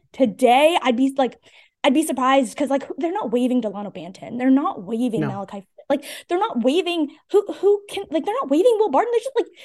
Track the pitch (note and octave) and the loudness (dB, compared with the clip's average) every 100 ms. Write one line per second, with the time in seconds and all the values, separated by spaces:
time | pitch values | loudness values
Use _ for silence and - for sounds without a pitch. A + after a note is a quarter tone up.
0 | _ - B3+ F3+ A#3+ B3+ D#4 F4 B3+ A#3 | _ -2 -2 2 4 6 4 4 0 0
1 | C4+ C4+ B3 - _ _ _ _ D4 C4+ | 0 0 -2 -4 _ _ _ _ 2 2
2 | E4 C4 B3+ C#4 A3 - C4+ C4+ - - | 0 -2 2 2 2 -2 -2 -2 -4 -6
3 | E4 G4+ A3+ A#3+ B3 B3+ A3 G3 G3+ F#3 | -6 -4 -4 0 0 0 -2 -6 -12 -12
4 | E3 F#3 - A#3+ C4 C4+ E4+ - F#3 A3+ | -16 -16 -12 -4 2 2 2 -4 -8 -4
5 | B3+ G#3 D3 G3+ G3 G3+ - _ - C#4 | -2 -2 -4 -6 -10 -14 -16 _ -4 -4
6 | - - - F4 G#4 A#3+ A#3+ D#4+ F4 F4 | -4 -16 -4 -2 -2 0 0 0 -2 -2
7 | C#4+ - _ G4+ G4+ - G4 G#4 - - | -4 -8 _ 0 0 0 2 2 -2 -12
8 | G4 D#4 F4+ A#4+ C#4+ D4 A#4+ G#4 G#4+ C4+ | -4 -4 -2 -4 0 2 4 2 2 0
9 | A4+ A#4 C5 A#4+ F4 - | 0 -2 -2 -4 -4 -8